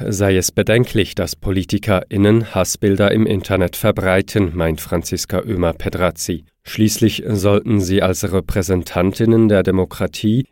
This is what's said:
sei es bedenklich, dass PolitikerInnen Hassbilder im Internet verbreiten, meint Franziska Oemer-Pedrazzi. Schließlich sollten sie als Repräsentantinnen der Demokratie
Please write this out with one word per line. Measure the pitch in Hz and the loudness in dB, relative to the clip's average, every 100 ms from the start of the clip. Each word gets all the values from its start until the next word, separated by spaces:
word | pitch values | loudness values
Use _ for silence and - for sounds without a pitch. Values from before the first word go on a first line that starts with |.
| 104 | -6
sei | 98 98 92 | 0 2 2
es | - | 0
bedenklich, | - 101 110 123 110 87 - | 0 2 2 2 0 -2 -4
dass | 87 - | -6 -4
PolitikerInnen | 101 95 90 101 - 92 - 98 101 113 110 | -4 -2 -2 -2 0 -2 0 2 4 4 2
Hassbilder | 95 90 - 104 98 101 | -2 -2 0 0 2 2
im | 110 110 | 2 2
Internet | 98 - 95 87 - | 0 -2 0 -2 0
verbreiten, | 107 95 92 92 - 110 90 | -2 0 2 2 0 0 0
meint | 87 82 78 | 0 -2 -2
Franziska | - 87 - 92 - 92 | -4 -4 -4 -6 -4 -6
Oemer-Pedrazzi. | - 92 85 80 - 87 90 80 - 82 - _ | -4 -2 -2 -2 -6 -2 -2 -2 -6 -8 -10 _
Schließlich | - - 107 - 110 - - | -8 0 0 2 0 0 -2
sollten | 101 101 101 - 104 | 0 2 2 2 0
sie | 90 98 | 2 0
als | 92 90 98 | 0 0 -2
Repräsentantinnen | 92 - 104 87 90 82 92 92 95 113 113 110 | -2 -2 -2 0 -2 -2 -2 0 2 2 4 4
der | 98 | 4
Demokratie | 92 95 90 - 92 - 104 120 - | 2 0 -2 -4 -6 -2 0 0 -2